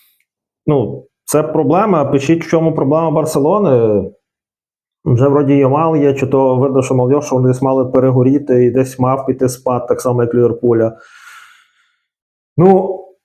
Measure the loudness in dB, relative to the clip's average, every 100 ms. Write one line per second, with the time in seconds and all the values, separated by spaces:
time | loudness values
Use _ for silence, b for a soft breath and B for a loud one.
0 | b b _ _ _ _ -2 -2 -2 -8
1 | -18 _ -4 -4 -2 -2 0 0 0 0
2 | 0 -2 0 -2 -2 -2 0 -2 0 0
3 | 0 -2 -2 -2 0 0 2 2 2 0
4 | -4 -12 _ _ _ _ _ _ _ _
5 | -2 2 2 2 2 2 2 2 0 0
6 | 0 0 0 0 2 0 0 0 0 0
7 | 0 0 0 0 0 0 0 0 0 0
8 | 2 2 2 0 0 2 2 0 -2 -2
9 | -2 -2 -4 -4 -4 -4 -4 -4 -2 -4
10 | -2 -2 0 0 0 0 0 0 0 -4
11 | B B B B B B B B B B
12 | _ _ _ _ _ 2 4 4 0 -8
13 | -14 _